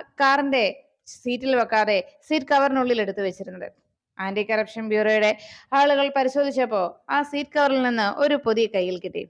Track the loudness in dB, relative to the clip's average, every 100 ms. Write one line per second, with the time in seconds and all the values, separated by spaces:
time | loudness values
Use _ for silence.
0 | -10 0 2 2 2 0 0 -2 _ _
1 | -20 -10 -6 -4 0 0 2 0 2 0
2 | -2 _ -4 -2 2 2 2 2 0 0
3 | -2 -4 -6 -6 -14 -14 -16 -18 _ _
4 | _ -10 -6 -4 -2 -2 -2 -8 -2 0
5 | 2 4 2 0 -8 -20 _ 2 4 4
6 | 2 0 0 0 0 0 0 0 -2 -6
7 | -4 -2 -2 -6 -4 0 2 2 0 0
8 | -2 0 0 2 0 0 0 0 -2 -6
9 | -8 -10